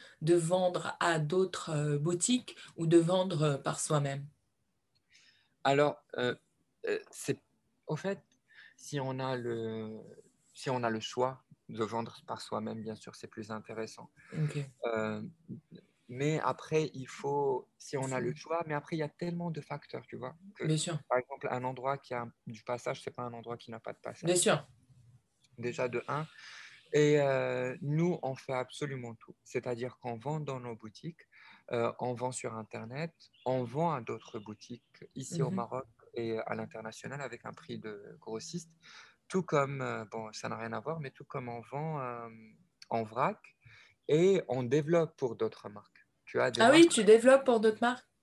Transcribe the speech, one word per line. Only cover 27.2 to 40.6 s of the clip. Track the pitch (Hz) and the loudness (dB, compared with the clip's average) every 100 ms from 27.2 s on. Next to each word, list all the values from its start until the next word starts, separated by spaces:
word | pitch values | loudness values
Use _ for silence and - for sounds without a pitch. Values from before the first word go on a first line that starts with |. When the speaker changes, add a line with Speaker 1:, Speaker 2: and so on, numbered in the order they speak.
Speaker 2:
euh, | 139 131 127 127 127 127 | 6 2 2 0 -2 -4
nous, | 139 151 170 175 | -2 2 2 2
on | 131 131 | -2 -6
fait | - | -4
absolument | 127 127 - 147 135 120 113 | -4 -4 -6 -6 -6 -10 -12
tout. | - - | -16 -20
C'est-à-dire | - 127 127 120 123 - | -6 -6 -4 -4 -6 -8
qu'on | 123 117 | -8 -8
vend | 123 156 | -4 -4
dans | 143 131 | -4 -6
nos | 123 113 | -8 -10
boutiques, | 110 - 160 - - - - - - | -14 -14 -14 -14 -18 -20 -20 -20 -6
euh, | 120 117 - | 0 0 -2
on | 123 | -4
vend | 120 127 | -2 -4
sur | 127 127 | -4 -6
Internet, | 113 107 110 113 131 165 - - _ - | -8 -10 -10 -10 -8 -8 -10 -20 _ -2
on | 131 | 0
vend | 120 135 170 | -2 -2 0
à | 143 | 0
d'autres | 117 113 - 117 | -4 -8 -8 -12
boutiques | 107 104 - - _ - - | -10 -14 -14 -16 _ -20 -16
ici | - 135 175 | -12 -8 -2
au | 160 | -2
Speaker 1:
Mhm. | - | -2
Speaker 2:
Maroc | 117 123 135 _ - | -4 -6 -8 _ -14
et | 120 117 110 | -6 -4 -4
à | - | -4
l'international | 110 110 110 110 110 117 135 | -6 -8 -10 -12 -12 -10 -10
avec | 135 117 117 | -10 -10 -14
un | |
prix | 113 - 117 | -14 -12 -12
de | 110 101 107 110 | -10 -14 -16 -18
grossiste. | - 110 - 175 - _ - - - _ - | -10 -10 -8 -10 -12 _ -20 -20 -20 _ -6
Tout | 190 | -4
comme, | 175 151 139 139 | 0 0 0 -2
euh, | 123 113 107 | -4 -6 -6
bon, | 113 110 | -8 -8
ça | 110 117 | -8 -8
n'a | |
rien | 110 | -6